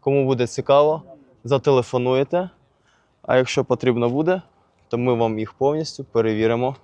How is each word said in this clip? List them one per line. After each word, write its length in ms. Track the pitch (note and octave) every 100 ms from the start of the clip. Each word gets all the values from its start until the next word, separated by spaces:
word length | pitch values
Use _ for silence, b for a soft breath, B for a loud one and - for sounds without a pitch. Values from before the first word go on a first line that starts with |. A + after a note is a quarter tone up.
Кому 260 | - C#3 C3
буде 200 | C3 A#2+
цікаво, 560 | - - C#3+ D3+ D#3 - - _ _
зателефонуєте. 1040 | A#2+ C#3 D3 C3+ A#2 C3 B2 C3 C#3 F3 F#3 _ _ _ _ _ _ _
А 140 | - B2+
якщо 280 | B2+ -
потрібно 460 | B2 B2 C3 A#2 A#2+
буде, 320 | C3 D#3+ F#3 - _ _ _ _
то 100 | A#2
ми 160 | B2
вам 240 | A#2 A2+ G#2+
їх 140 | A2
повністю 520 | - C3+ D#3 D#3 -
перевіримо. 720 | C3+ A#2 A2 G#2+ A2 A#2 B2 C#3